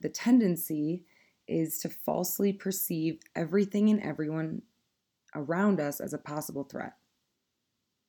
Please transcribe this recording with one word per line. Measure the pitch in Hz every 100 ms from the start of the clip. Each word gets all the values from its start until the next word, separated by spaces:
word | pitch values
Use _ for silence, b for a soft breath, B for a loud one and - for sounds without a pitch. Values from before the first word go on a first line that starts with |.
the | -
tendency | - - 247 208 165 - 151 151 175 b b b b -
is | 165 160 -
to | 170
falsely | - - - 180 - 202
perceive | 196 190 190 - 170 160 160 _
everything | - 160 190 196 208 214
and | 214
everyone | - 151 156 160 160 - - _ _ _ _ _ _
around | 151 143 170 208 185
us | 147 143
as | -
a | 143
possible | - 147 151 139
threat. | 139 - - - _ _ _ _ _ _ _ _ _ _